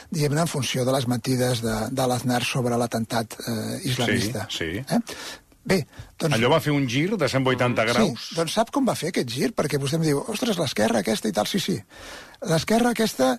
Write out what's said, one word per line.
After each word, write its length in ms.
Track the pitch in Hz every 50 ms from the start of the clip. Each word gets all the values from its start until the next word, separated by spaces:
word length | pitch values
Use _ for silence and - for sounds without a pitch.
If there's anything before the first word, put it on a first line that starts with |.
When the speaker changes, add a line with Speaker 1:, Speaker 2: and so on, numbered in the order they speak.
| - -
Speaker 1:
Diguem-ne, 360 | - 156 147 143 143 156 170
en 20 | 160
funció 380 | - 147 120 - - 131 123
de 80 | 127 135
les 140 | 139 123 123
mentides 500 | 123 117 - 131 131 123 127 123 117 113
de, 140 | 117 113 110 107 110 113
de 160 | 135 127 117
l'Aznar 340 | 123 123 120 - 127 123 120 117
sobre 340 | - - 139 120 123 120 117
l'atemptat, 580 | 123 120 - 113 113 - 127 110 107 - - - -
eh, 340 | 123 113 110 110 110 120 - -
islamista. 640 | 139 123 127 120 113 104 95 98 107 131 104 107 -
Speaker 2:
Sí, 220 | - - 87 80 85 113
sí. 60 | 139 -
Speaker 1:
Eh? 120 | - 240 - - - - - - - - - _ _ _ -
Bé, 140 | - 185 180 - - - - - - - -
doncs 140 | 170 156 143
Speaker 2:
Allò 140 | 113 117 127
va 60 | 160 156
fer 120 | - 151 147
un 80 | 143 139
gir 280 | 120 113 139 160 190 233
de 100 | 190 143 127
cent 160 | - 135 127
vuitanta 420 | 131 127 123 127 123 120 127 110
Speaker 1:
Sí, 60 | 113 120
Speaker 2:
graus? 300 | 120 220 175 117 - - - -
Speaker 1:
doncs 160 | 165 165 156
sap 160 | - 214 226 -
com 140 | - 285 269
va 100 | 208 147
fer 140 | - 151 170
aquest 220 | - 226 165 120
gir? 200 | 113 135 - 254 -
Perquè 220 | - 147 147 147 139
vostè 160 | 139 131 156
em 60 | 165 165
diu, 140 | 151 143 139 - -
«Ostres, 300 | - - 254 233 202 170
l'esquerra 380 | 156 123 - 107 107 - - -
aquesta 280 | 180 220 220 - - -
i 40 |
tal». 140 | - 104 104 -
Sí, 100 | - 190
sí. 200 | - - 170 - - _ - - - - - - - - - - -
L'esquerra 460 | 202 160 160 - - 214 233 240 247
aquesta, 380 | 226 - 220 208 - - 254 262 247